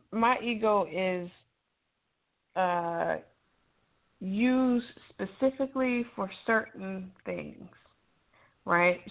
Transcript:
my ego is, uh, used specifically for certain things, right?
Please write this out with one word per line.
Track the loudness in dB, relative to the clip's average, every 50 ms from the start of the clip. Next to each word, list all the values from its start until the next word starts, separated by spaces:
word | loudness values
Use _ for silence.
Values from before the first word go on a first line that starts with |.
| _ -8
my | -2 0 2 2 2 0
ego | -2 -4 -4 0 2 2 4 2 2 0
is, | -2 -2 -2 0 -2 -2 -6 -8 -12 _ _ _ _ _ _ _ _ _ _ _ _ _ _ _ _ _ _ _ _ _ _ _ -2
uh, | 0 0 2 0 0 -2 -2 -2 -2 -2 -2 -2 -4 -6 _ _ _ _ _ _ _ _ _ _ _ _ _ _ _ _ _ _ -10
used | -6 -4 0 2 2 4 4 4 4 4 2 2 0 -4 -14 -20 -20 -16
specifically | -8 -8 -8 -8 -4 0 0 0 2 0 -4 -4 -2 -2 0 0 0 0 -2 -4 -4
for | -6 -6 -6 -8 -8 0
certain | 2 2 2 2 -2 -10 -12 -10 -10 -8 -10 -10 -12 -16 _ -10
things, | -8 -8 -8 -8 -12 -14 -16 -20 -20 -20 _ _ _ _ _ _ _ _ _ _ _ _ _ _ _ _ _ -2
right? | 2 4 6 6 4 4 2 -4 -10